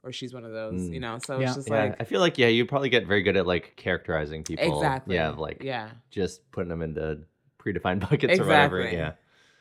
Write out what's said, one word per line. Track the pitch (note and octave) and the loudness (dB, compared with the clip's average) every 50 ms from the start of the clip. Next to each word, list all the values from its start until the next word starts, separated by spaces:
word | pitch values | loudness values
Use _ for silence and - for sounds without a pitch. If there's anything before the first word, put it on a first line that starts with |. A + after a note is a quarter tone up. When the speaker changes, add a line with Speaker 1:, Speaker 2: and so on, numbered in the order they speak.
| - | -14
Speaker 1:
or | B2+ B2+ | -12 -10
"She's | - C3+ B2 B2 | -10 -10 -10 -10
one | B2 A2+ | -12 -12
of | A2+ A2 | -10 -8
those," | A2 A2 A2 F#2 F#2 F#2 F2 | -8 -6 -4 -4 -4 -4 -4
Speaker 2:
Mm. | E2 | -6
Speaker 1:
you | D#2+ | -6
know? | - A#2 A2+ A#2+ - | -6 -6 -8 -8 -8
So | - C3+ C3 | -6 -4 -2
Speaker 3:
Yeah. | C3 | -2
Speaker 1:
it's | B2+ B2+ | -2 -2
just | C#3 C3 A2 | -4 -4 -2
Speaker 2:
Yeah, | A2+ A2 G#2+ | 0 2 2
Speaker 1:
like | G#2 G2+ - | 0 -2 -4
Speaker 2:
I | A2+ | -4
feel | - - F#3+ | -2 2 2
like, | F#3 E3 - | 4 4 4
yeah, | - A#2+ | 4 6
you | A#2 A#2 A#2 A#2+ | 6 6 4 2
probably | - C#3+ C#3 C#3 | 2 0 0 2
get | B2+ B2 A#2 G2+ | 2 2 2 4
very | E2+ G2+ G#2 F2+ | 4 2 4 4
good | G2+ F#2 | 4 4
at, | G2 F2+ | 4 4
like, | F2+ F2+ E2+ - - _ | 4 2 0 0 -4 _
characterizing | - - G#2 F2+ E2 - - E2+ D#2 D2+ D2+ D#2 D#2 D#2 | -6 -2 -2 -2 -2 -2 -2 -2 -2 -2 -4 -6 -8 -8
people. | - E2 - - F2 D2 | -8 -4 -2 0 0 2
Speaker 1:
Exactly. | D2 - D3 C3+ C3 - - F#2 | 2 0 0 0 -2 -2 -2 0
Speaker 2:
Yeah, | E2+ D#2+ D#2 | 0 0 0
like, | D2+ D2+ D#2 D#2 D#2 - | -2 -4 -6 -8 -8 -8
Speaker 1:
Yeah. | - C3+ B2+ A#2 G#2+ A2 A#2 - _ _ | -8 -8 -6 -6 -8 -10 -16 -20 _ _
Speaker 2:
just | - G#2 F#2 E2+ - - _ _ | -4 -2 -2 -2 -4 -10 _ _
putting | - G#2 F#2 F2 | -8 -6 -4 -4
them | E2 E2 | -4 -4
into | E2 D#2+ D2+ D#2 D#2 D#2 D2+ D2+ E2 - _ _ _ _ _ - | -4 -4 -4 -4 -4 -4 -6 -8 -10 -16 _ _ _ _ _ -8
predefined | - - F#2+ E2+ - G2 F#2 G2+ | -6 -4 -4 -2 -2 0 0 0
<laughs> | F#2 - | 0 0
buckets | D3+ - - - F3 F#3+ | 2 2 4 4 4 4
or | A2 | 4
whatever. | F#2+ D3+ D3 C#3+ - F2+ F2+ | 4 4 4 4 4 2 -2
Speaker 1:
Exactly. | F#2 - F2 E2 | -2 -2 -4 -4
Speaker 2:
Yeah. | D#2+ D#2 - - _ _ _ _ _ _ _ _ | -4 -6 -8 -10 _ _ _ _ _ _ _ _